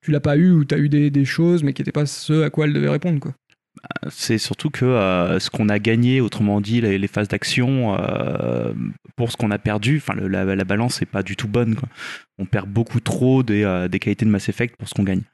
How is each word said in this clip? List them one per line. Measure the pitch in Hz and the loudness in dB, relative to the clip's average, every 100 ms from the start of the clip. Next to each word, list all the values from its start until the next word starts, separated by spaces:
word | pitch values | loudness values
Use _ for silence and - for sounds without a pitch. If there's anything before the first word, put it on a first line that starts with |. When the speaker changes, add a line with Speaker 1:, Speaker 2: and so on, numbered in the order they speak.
Speaker 1:
tu | - | 0
l'as | 147 | 0
pas | 151 143 | 2 4
eu, | 180 | 6
ou | 170 | 6
t'as | 143 147 | 4 2
eu | 147 | 2
des, | 147 147 | 4 4
des | 139 | 2
choses, | 135 - 165 175 | 2 2 2 2
mais | 143 | 0
qui | - | -2
étaient | 143 | -4
pas | 147 | -2
ce | 147 - - 156 | -2 -4 -2 0
à | 147 | 0
quoi | 156 151 | 0 0
elles | |
devaient | 147 143 | 0 0
répondre, | 147 175 151 | 0 0 -2
quoi. | 139 131 _ _ _ _ - - - | -4 -12 _ _ _ _ -14 -10 -10
Speaker 2:
C'est | - - 117 | -8 -2 -2
surtout | - 101 156 | 0 -4 -4
que, | - | 0
euh, | 127 123 95 92 87 95 | 2 2 2 2 2 0
ce | - | -2
qu'on | 131 107 | -2 0
a | 104 | 2
gagné, | 107 113 123 131 | 2 2 4 4
autrement | 113 - 104 104 | 0 0 0 0
dit, | 101 120 | 0 0
les, | 113 98 | 2 0
les | 98 | 0
phases | - 104 | -2 -2
d'action, | 101 - - 123 135 117 95 | -4 -2 0 0 0 0 0
euh, | - - - - 58 60 58 55 55 - - | -2 -2 -2 -2 -2 -2 -2 -4 -6 -8 -18
pour | - 120 | -4 -4
ce | - | -2
qu'on | 110 | -4
a | 101 | -2
perdu, | - 104 107 147 | -2 -2 0 -2
enfin, | - | -2
le, | 101 98 | -4 -2
la, | 95 95 95 | -2 0 0
la | |
balance | 95 101 120 - | 0 0 0 -2
est | - | -4
pas | 98 | -4
du | 92 - | -6 -6
tout | 110 | -2
bonne, | 110 117 110 | 0 0 -2
quoi. | 110 - - - - - | -4 -10 -14 -14 -18 -10
On | 95 | -4
perd | 104 98 | -4 -2
beaucoup | 101 117 120 | -2 0 -2
trop | - - 127 131 | -2 0 2 4
des, | 120 104 | 2 2
euh, | 104 90 90 | 2 0 -2
des | 92 | -2
qualités | - 101 | -2 0
de | 107 | 2
Mass | 104 - | 2 0
Effect | - 123 _ | -4 -4 _
pour | - | -8
ce | |
qu'on | - | -2
gagne. | 98 95 - | 0 0 -4